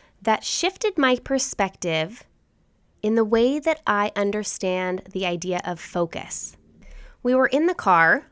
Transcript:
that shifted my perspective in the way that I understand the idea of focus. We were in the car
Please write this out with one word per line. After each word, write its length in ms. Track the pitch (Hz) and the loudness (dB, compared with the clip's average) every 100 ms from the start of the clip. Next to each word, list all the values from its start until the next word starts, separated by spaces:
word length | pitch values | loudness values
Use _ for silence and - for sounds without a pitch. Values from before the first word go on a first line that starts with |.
| _ _ | _ _
that 220 | - 214 | -2 0
shifted 520 | - - 349 359 427 403 | -2 -2 -4 -2 -4 2
my 200 | 262 254 | 2 2
perspective 1040 | - 269 - - 190 - 180 160 165 240 - _ _ _ _ _ _ _ | 0 -2 -2 -2 -4 -4 -4 -2 -4 -8 -20 _ _ _ _ _ _ _
in 140 | 214 226 | 0 2
the 80 | |
way 340 | 214 226 247 294 | 2 4 2 2
that 240 | 320 311 | -2 -2
I 280 | - 208 208 | 0 0 0
understand 880 | - 202 214 202 - 190 185 185 180 - | 0 -2 -2 -6 -4 -2 -2 -2 -4 -6
the 160 | 185 180 | -4 -4
idea 340 | 175 175 175 | -4 -2 -4
of 160 | 175 170 | -4 -8
focus. 760 | - 175 170 - - - - - _ - - - - - | -6 -2 -2 -4 -10 -10 -10 -14 _ -20 -20 -18 -20 -6
We 140 | 247 | 0
were 140 | 254 254 | 2 4
in 180 | 277 339 | 2 0
the 80 | |
car 520 | 349 202 170 165 240 - | 0 4 6 6 4 0